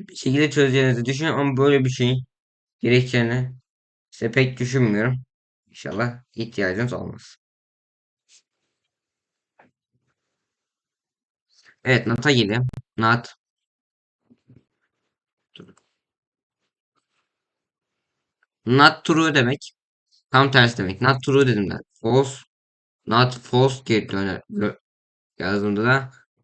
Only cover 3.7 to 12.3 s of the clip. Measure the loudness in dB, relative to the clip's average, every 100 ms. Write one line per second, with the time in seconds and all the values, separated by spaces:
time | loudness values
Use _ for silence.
3.7 | _ _ _ _ -8 -4 -2 -2 -2 -4
4.7 | 0 0 0 -2 -4 -10 _ _ _ _
5.7 | -16 -10 -6 -6 -8 _ -12 -10 -6 -4
6.7 | -4 -4 -6 -10 -14 -20 -20 _ _ _
7.7 | _ _ _ _ _ _ _ _ _ _
8.7 | _ _ _ _ _ _ _ _ _ _
9.7 | _ _ _ _ _ _ _ _ _ _
10.7 | _ _ _ _ _ _ _ _ _ _
11.7 | _ 0 0 0 -2 2